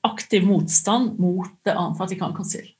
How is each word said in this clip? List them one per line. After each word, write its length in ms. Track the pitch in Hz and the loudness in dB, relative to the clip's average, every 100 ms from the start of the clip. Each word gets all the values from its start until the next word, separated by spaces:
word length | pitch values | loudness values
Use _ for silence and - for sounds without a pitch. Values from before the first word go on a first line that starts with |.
aktiv 400 | 226 - - 208 | -2 -4 0 2
motstand 720 | 185 180 160 - - 233 247 160 | 4 4 4 2 2 0 0 0
mot 280 | 180 185 180 _ | 0 0 -6 _
det 80 | 202 - | -2 0
annet 240 | 170 160 | -2 -2
Vatikankonsil. 680 | 190 185 180 165 190 - - | -6 -4 -6 -6 -6 -8 -10